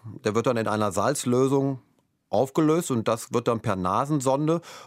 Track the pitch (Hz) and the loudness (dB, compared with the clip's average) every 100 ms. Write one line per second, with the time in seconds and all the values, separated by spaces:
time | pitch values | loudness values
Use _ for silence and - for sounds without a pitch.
0 | 113 98 113 107 123 117 107 107 104 92 | -12 -6 -2 0 0 0 0 0 0 0
1 | 110 147 123 123 135 139 139 131 - _ | 0 0 0 2 4 2 0 -4 -12 _
2 | _ _ _ 101 135 - 156 165 175 123 | _ _ _ 0 0 2 2 2 0 -2
3 | 107 113 - 120 120 113 113 95 92 104 | 0 -2 -2 -2 0 0 -2 -2 0 0
4 | 143 151 131 135 156 170 - - | 0 0 0 0 0 -2 -4 -18